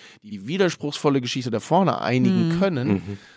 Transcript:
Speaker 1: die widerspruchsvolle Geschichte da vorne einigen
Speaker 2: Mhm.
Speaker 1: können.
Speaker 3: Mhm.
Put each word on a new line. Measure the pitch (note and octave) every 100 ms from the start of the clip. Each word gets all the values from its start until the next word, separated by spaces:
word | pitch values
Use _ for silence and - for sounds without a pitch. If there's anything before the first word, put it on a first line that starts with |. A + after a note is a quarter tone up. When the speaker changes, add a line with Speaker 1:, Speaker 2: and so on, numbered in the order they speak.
| - -
Speaker 1:
die | G#3+ G2+ G2
widerspruchsvolle | F#3 F#3 - D3 - D3+ C#3
Geschichte | B2 C3 B2
da | A2
vorne | - E3+ F3+ -
einigen | E2+ B2+ C3 F#3 E3
Speaker 2:
Mhm. | E3
Speaker 1:
können. | G3 D3 B2
Speaker 3:
Mhm. | G2 F2 G2+ -